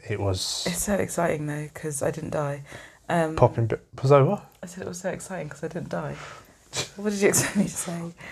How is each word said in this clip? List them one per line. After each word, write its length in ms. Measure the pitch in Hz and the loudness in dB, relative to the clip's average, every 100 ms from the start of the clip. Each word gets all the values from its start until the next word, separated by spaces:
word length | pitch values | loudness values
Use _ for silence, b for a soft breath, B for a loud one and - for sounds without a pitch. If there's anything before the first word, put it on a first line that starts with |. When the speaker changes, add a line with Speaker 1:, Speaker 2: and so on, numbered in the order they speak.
| - | -6
Speaker 1:
It 120 | 101 | -2
was 440 | 101 92 - - 190 | 0 0 -2 -2 -2
Speaker 2:
It's 160 | 175 | -2
so 120 | - | 0
exciting, 520 | 196 175 - 170 156 151 | 0 0 0 0 0 -2
though, 220 | 147 151 | -4 -8
'cause 300 | - 160 147 | -8 -6 -2
I 80 | 147 | -2
didn't 200 | 151 165 | -2 -4
die. 320 | 160 143 143 143 B B B - | -2 -2 -4 -10 B B B -2
Um, 280 | 170 160 160 | 2 2 6
Speaker 1:
popping 300 | 123 - 110 | 4 6 0
bi-, 120 | - - - | 0 -6 -2
was 100 | 135 | 6
that 100 | 143 | 8
what? 200 | 147 202 - _ | 8 2 -4 _
Speaker 2:
I 40 | 180 | -16
said 160 | 185 | -10
it 40 | 190 | -10
was 120 | 175 | -6
so 80 | 185 | -6
exciting 380 | 175 - 180 151 | -6 -8 -8 -8
'cause 160 | - | -8
I 40 | 160 | -8
didn't 200 | 170 - | -8 -6
die. 260 | 175 147 143 | -4 -4 -8
Speaker 1:
<laughs> 760 | - - - - _ - - - | -12 -16 -20 -20 _ -8 -8 -4
Speaker 2:
What 140 | 208 | -2
did 100 | 202 | 4
you 80 | 196 | 4
expect 280 | - - 202 | 6 4 2
me 80 | |
to 60 | 175 | 2
say? 300 | - - 170 170 - B | 0 -6 -6 -6 -10 B